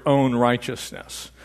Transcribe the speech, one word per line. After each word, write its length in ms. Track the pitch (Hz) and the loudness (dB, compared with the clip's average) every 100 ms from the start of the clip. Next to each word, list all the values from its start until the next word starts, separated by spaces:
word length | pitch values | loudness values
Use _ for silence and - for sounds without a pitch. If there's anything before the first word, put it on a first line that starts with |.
own 300 | - 139 135 | 2 2 2
righteousness, 960 | 120 120 120 - 120 - - - - - - | 4 2 2 -2 -10 -10 -14 -14 -14 -16 -20